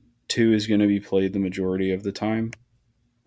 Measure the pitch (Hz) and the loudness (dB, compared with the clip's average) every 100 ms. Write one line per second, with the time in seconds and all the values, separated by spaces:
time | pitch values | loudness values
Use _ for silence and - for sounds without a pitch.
0 | _ _ - - 113 107 107 104 104 101 | _ _ -4 2 4 2 2 2 4 2
1 | - 98 95 101 95 95 92 92 95 92 | 0 0 0 0 -4 -2 -2 -2 -2 -2
2 | 101 - 107 110 113 - _ _ _ _ | -4 -4 -4 -2 -4 -8 _ _ _ _
3 | _ _ | _ _